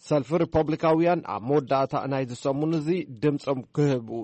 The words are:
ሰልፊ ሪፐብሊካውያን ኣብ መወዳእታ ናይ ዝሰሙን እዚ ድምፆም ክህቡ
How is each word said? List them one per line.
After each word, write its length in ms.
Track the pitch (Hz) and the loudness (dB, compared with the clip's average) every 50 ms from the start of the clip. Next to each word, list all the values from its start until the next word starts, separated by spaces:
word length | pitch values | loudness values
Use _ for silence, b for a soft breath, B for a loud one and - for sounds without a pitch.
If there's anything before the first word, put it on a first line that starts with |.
ሰልፊ 380 | - - 151 143 131 139 160 180 | -4 0 0 0 0 0 0 0
ሪፐብሊካውያን 840 | - - - 156 156 143 156 - 165 160 160 165 170 170 175 165 - | 0 0 0 0 0 0 -2 0 2 4 4 4 4 2 2 0 -2
ኣብ 180 | - 101 98 104 | -4 -6 -4 -2
መወዳእታ 500 | 127 143 151 135 120 135 135 139 - - 123 127 | 0 0 0 2 2 0 0 0 0 -2 -4 -2
ናይ 200 | 135 139 135 135 | -2 -2 -2 -4
ዝሰሙን 460 | 120 120 - - 139 135 143 156 160 165 | -4 -6 -4 -2 -2 -2 0 0 0 0
እዚ 140 | 160 147 160 185 180 - - 127 | 0 0 -2 -2 -2 -4 -8 -6
ድምፆም 440 | 107 147 151 143 139 - 139 139 127 113 | -2 0 0 0 0 -2 -4 -4 -4 -6
ክህቡ 420 | - - 151 147 139 135 123 113 113 113 117 | -4 0 2 2 2 2 0 -2 -6 -8 -8